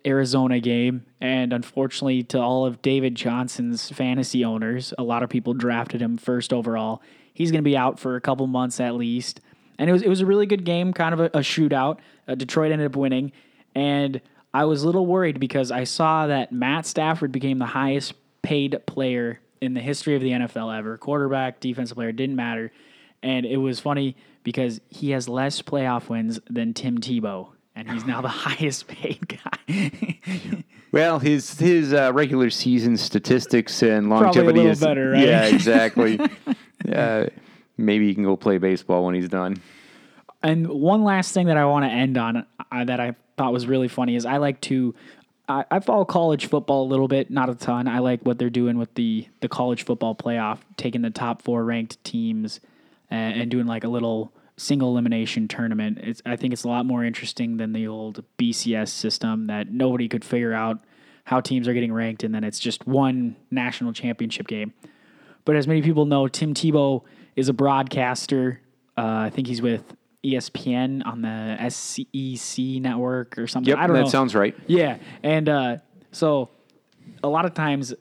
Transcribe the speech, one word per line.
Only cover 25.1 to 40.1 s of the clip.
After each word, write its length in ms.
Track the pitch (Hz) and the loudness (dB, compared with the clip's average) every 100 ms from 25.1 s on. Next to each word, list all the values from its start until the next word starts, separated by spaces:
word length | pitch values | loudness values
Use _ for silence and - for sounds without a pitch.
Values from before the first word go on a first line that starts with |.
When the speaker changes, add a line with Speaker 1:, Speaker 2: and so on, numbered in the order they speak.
Speaker 1:
has 180 | 135 123 | -2 -4
less 340 | 127 139 143 | -2 -2 -4
playoff 460 | - 143 131 120 - | -4 -2 0 -2 -4
wins 300 | 113 113 113 _ | -4 -4 -6 _
than 240 | 120 117 | -4 -4
Tim 240 | 113 131 120 | -4 -4 -4
Tebow, 500 | 113 120 107 98 92 _ _ | -2 -4 -4 -8 -12 _ _
and 160 | 110 113 | -18 -10
he's 140 | 117 | -8
now 160 | 120 120 | -6 -4
the 80 | 127 | -6
<laughs> 180 | - 147 | -6 -6
highest 400 | 135 156 131 - | -2 -4 -4 -12
paid 380 | - - - 175 | -10 -8 -8 -10
guy. 1300 | - - - - 196 156 - 208 - - 185 - - - | -12 -12 -12 -4 -2 -2 -4 -8 -8 -8 -8 -6 -10 -10
<laughs> 40 | - _ | -20 _
Speaker 2:
Well, 280 | 147 165 160 | 2 2 2
his, 380 | 143 147 - - | 2 2 -2 0
his, 360 | 170 175 147 | 4 4 4
uh, 180 | 143 131 | 4 4
regular 380 | 131 147 131 123 | 4 2 4 2
season 480 | - 127 123 117 113 | 2 2 4 4 2
statistics 840 | - 107 - 127 - 120 110 - | 2 -2 4 2 4 2 2 2
and 260 | 113 107 104 | 4 4 4
Speaker 1:
Probably 160 | 110 | 6
a 20 | - | 8
Speaker 2:
longevity 320 | - - 165 | 8 8 8
Speaker 1:
little 140 | 165 | 6
Speaker 2:
is 80 | 147 | 6
Speaker 1:
better, 300 | 151 139 135 | 2 2 4
right? 140 | 135 135 | 6 8
Speaker 2:
Yeah, 200 | 113 110 | 6 6
exactly. 760 | - 110 113 113 - 113 110 | 6 6 6 6 4 4 4
Speaker 1:
<laughs> 60 | 294 - - 254 - _ - | 0 -2 -6 -6 -6 _ -4
Speaker 2:
Uh, 320 | 139 117 110 - - - - _ - | 0 0 0 -2 -4 -20 -20 _ -2
maybe 280 | 110 107 104 | 2 4 2
he 60 | |
can 100 | 98 | 2
go 120 | 98 95 | 0 2
play 220 | 110 95 | 2 2
baseball 460 | 95 92 - 90 90 | 2 0 2 2 2
when 80 | |
he's 140 | 90 90 | 0 -2
done. 340 | 95 92 95 - - - - - | -2 -2 -6 -10 -20 -20 -20 -20